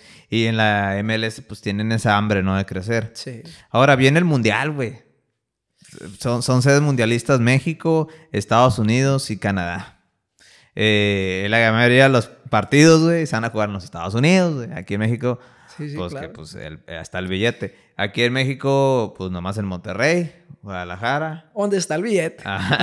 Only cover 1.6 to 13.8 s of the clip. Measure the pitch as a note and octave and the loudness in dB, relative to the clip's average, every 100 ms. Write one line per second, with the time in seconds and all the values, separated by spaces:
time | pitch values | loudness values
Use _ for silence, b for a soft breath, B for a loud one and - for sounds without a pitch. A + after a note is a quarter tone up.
1.6 | G#2 G2+ A2 A2+ A2+ G#2 G#2+ G2+ F#2+ F#2+ | -6 -4 -2 0 2 2 2 0 0 0
2.6 | G2 F#2 F#2+ A#2 A2 - - A#2 B B | -2 -6 -4 -4 -4 -10 -16 -16 B B
3.6 | B A#2 C#3 C3+ C3 D#3 F3 C#3 G#2+ G#2 | B 2 4 6 6 4 4 2 2 2
4.6 | C#3+ D3 A#2 - _ _ _ _ _ _ | -2 -4 -6 -8 _ _ _ _ _ _
5.6 | _ _ _ - F#2 G2+ A#2+ A#2+ A#2 B2+ | _ _ _ -20 -18 -8 -4 -2 0 2
6.6 | C3 C#3 D3 C3 A2+ A#2 - C3 A#2 C3 | 4 4 4 2 2 0 2 2 4 2
7.6 | E3+ D#3+ E3 D#3+ D#3 B B G#2 - A#2 | 0 -4 0 0 -2 B B -8 0 4
8.6 | B2+ G#2 G#2+ B2 C3+ C#3 - G#2 G#2 G2 | 4 2 0 2 2 0 -4 -6 -4 -4
9.6 | F2 F2 - _ _ _ _ _ b b | -4 -8 -12 _ _ _ _ _ b b
10.6 | b - G#2+ G#2 G#2 G2+ F#2+ F#2 G2+ A2+ | b -2 2 2 2 0 -2 -4 0 2
11.6 | A2+ A2 A#2+ B2 C3+ B2+ G#2+ - - A2 | 2 4 4 6 6 4 0 -8 -2 -2
12.6 | G2+ C#3+ D#3+ D#3+ D#3+ E3+ D3+ A2+ A2+ A2 | 2 6 8 8 4 0 -2 -4 -4 -2
13.6 | G#2 G2 | -4 -6